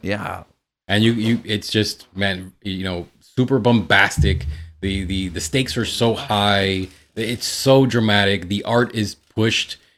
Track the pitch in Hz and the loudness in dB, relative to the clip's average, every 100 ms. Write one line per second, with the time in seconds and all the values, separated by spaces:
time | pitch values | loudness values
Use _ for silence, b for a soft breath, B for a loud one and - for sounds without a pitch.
0 | - 104 - 90 - _ _ _ - 101 | -6 -6 -6 -12 -14 _ _ _ -2 2
1 | 113 117 110 117 - 104 - 110 101 - | 4 2 0 -2 -2 -6 -2 -2 -2 -4
2 | - 95 98 92 92 - 101 95 95 87 | -14 -6 -4 -4 -10 -14 -10 -6 -6 -6
3 | 85 _ _ - 123 135 120 117 95 98 | -8 _ _ -2 0 2 4 2 4 4
4 | 98 - - 85 - B B B 95 98 | 4 4 2 0 -4 B B B -6 -4
5 | 92 95 92 85 - 135 131 123 110 - | -4 -4 -4 -6 -4 -2 -2 -4 -4 0
6 | 117 104 - 107 104 98 98 95 92 b | 0 0 -2 0 2 2 2 -2 -6 b
7 | b - 113 120 - - 131 135 135 120 | b -8 -6 -6 -6 -2 4 6 6 2
8 | 110 104 98 98 87 101 - 120 123 113 | 2 2 2 0 -2 -6 0 0 0 -2
9 | 101 - _ - 113 - - - b | -6 -6 _ -2 0 0 -4 -10 b